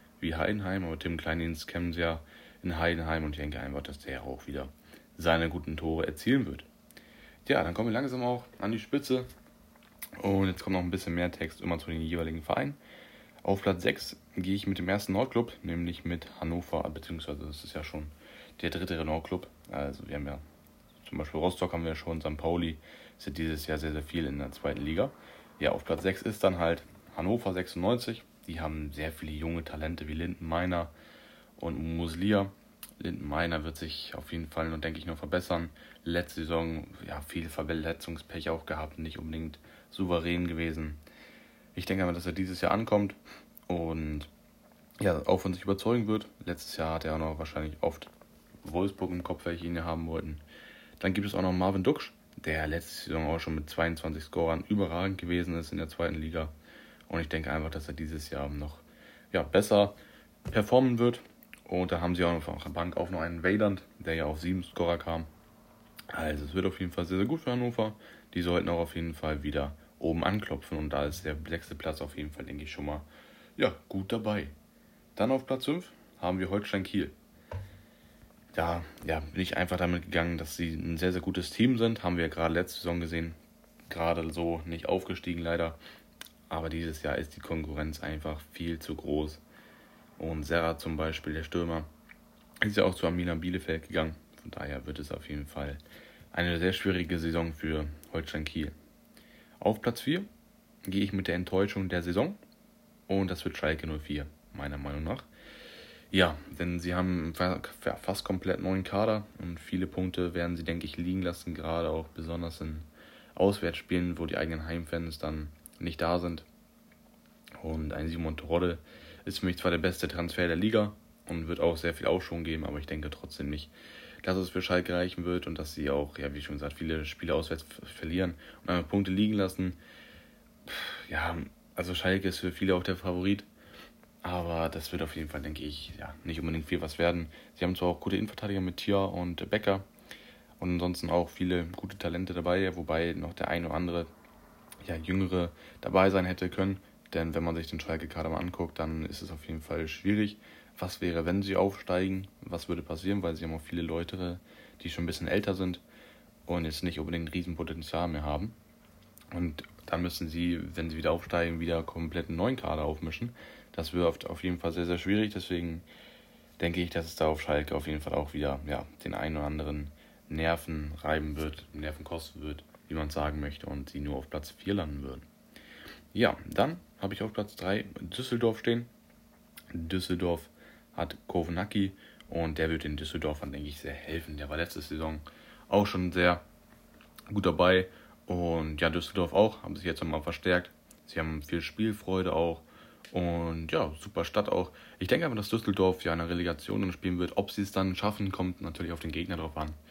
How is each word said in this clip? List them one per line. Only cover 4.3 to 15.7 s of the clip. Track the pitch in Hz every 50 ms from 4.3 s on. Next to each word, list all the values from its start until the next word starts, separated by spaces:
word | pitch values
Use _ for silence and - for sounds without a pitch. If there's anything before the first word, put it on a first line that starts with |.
| 64 - -
wieder | - 71 69 64 65 - - - - - - - - - -
seine | 80 82 82 82 82 82
guten | 78 - - 80 78
Tore | 76 80 80 80 80 -
erzielen | - 73 - - - 131 139 117
wird. | - 67 - - - - - - - - - - - - - - - - - - -
Ja, | 139 - 80
dann | 85 87
kommen | 104 113 117
wir | 110
langsam | 120 143 135 127 127
auch | 123 123 135 143 - - - -
an | - 101
die | 117 107
Spitze. | - - - 143 143 - 127 127 127 - - - - - - - - - - - - - - - - - - -
Und | - 98 95 95 98
jetzt | 92 90 - -
kommt | - 95
noch | 92 90
ein | 87
bisschen | 87 92 - 90 85
mehr | 87 87 87
Text | - - - 78 - -
immer | - 87 85 82
zu | - -
den | 80 80
jeweiligen | 80 80 85 85 82 80 80 82 78
Vereinen. | - - - 139 143 143 - - - - - - - - - - - - -
Auf | - - 98 98 -
Platz | 101 90 87
sechs | - - - - - - - - - - - 92
gehe | 90 92 98
ich | 98 - 98
mit | 95 87
dem | 90 90
ersten | 98 101 - -
Nordclub, | 95 101 131 131 - 117 120 - - - -
nämlich | 90